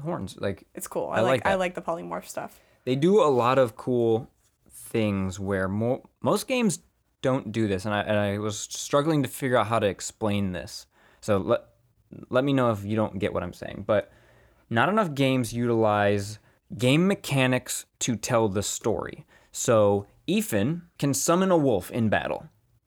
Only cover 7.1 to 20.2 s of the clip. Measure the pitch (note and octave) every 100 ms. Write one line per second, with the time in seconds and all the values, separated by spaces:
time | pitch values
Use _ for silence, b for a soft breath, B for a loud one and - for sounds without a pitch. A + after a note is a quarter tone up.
7.1 | _ C3+ C3 G#2+ A2+ G#2+ F#2 G#2+ G#2 G2
8.1 | G#2 G2+ G2+ G#2+ G#2 - - - C#3+ D3+
9.1 | D3+ B2 - C3 B2 G#2 A2+ G#2 F2 -
10.1 | - G#2+ G2+ G2 F2 - - - b b
11.1 | b - G2+ E2+ A#2+ - _ _ _ -
12.1 | - - B2+ C#3 C3+ A#2+ G#2 G2+ A2 G#2+
13.1 | G2 G2 - F2+ - - - G2 G2+ -
14.1 | b b b b b b A2+ D3 G#3+ F#3
15.1 | C#3+ C3+ C3 A2+ A#2 A#2+ A2+ G#2+ G#2 G2+
16.1 | G2+ G#2 G#2+ b b - - B2 D3+ F#3+
17.1 | G3 - C#3 B2+ B2+ - - - - -
18.1 | G#2+ - A#2+ A2+ G2 - - A#2+ G2 -
19.1 | - - b b - - A2+ G#2 G2+ G#2
20.1 | _